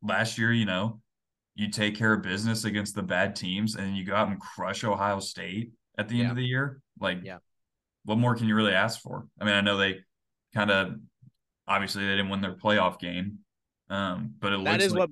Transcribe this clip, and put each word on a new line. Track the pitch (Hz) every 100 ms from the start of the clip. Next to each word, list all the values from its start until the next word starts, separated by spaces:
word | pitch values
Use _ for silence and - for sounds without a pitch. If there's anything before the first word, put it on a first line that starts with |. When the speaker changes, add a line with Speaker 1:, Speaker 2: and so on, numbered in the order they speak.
Speaker 1:
last | 104 95 117 -
year, | 113
you | 117 104
know, | 92 110 110 _ _ _ _ _ -
you | 104
take | 107 107 107
care | 110
of | 104
business | 92 98 113 113
against | 110 104 104 104
the |
bad | 90 90 101 -
teams, | 92 95 110 107
and | 98 98
you | 92
go | 101
out | 101
and | 95
crush | - - 92 98 113
Ohio | 98 101 98
State | - - 90 101 117 - _ -
at | 107
the | 120
end |
Speaker 2:
Yeah. | 120
Speaker 1:
of | 123
the | 127
year. | 131 139 131 _ -
Like, | 98 90
Speaker 2:
Yeah. | 95 90 _ _ _ _ _ _ -
Speaker 1:
what | 113
more | 120 117
can | 113
you | 107
really | 104
ask | 92 107 -
for? | - - - -
I |
mean, | 104
I | 101
know | 104 98
they | 95 95 - _ _ _ _
kinda, | 107 104 98 92 - - _ - _ _ _ -
obviously, | 101 95 98 98
they | 98
didn't | 95
win | 98
their | 98 90
playoff | 107 104 92 -
game, | 87 90 101 107 _ _ _ _ -
um, | 98 95 90 90 -
but | 98
it | 98
Speaker 2:
That | 95
Speaker 1:
looks | 175 190
Speaker 2:
is |
Speaker 1:
like | 175
Speaker 2:
what, | 175